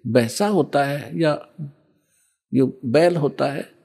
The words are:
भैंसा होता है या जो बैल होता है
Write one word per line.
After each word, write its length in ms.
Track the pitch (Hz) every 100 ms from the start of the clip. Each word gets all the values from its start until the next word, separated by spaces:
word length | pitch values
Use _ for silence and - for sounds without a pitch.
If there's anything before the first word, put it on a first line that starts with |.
| 110
भैंसा 400 | 120 113 - 208
होता 360 | 196 139 143
है 360 | 139 143 - 165
या 280 | 160 147 - - 143 _ _ _ _ _ _ _ _
जो 260 | 127 131 - 127
बैल 300 | 139 175 175
होता 320 | 143 - 139
है 220 | 139 - _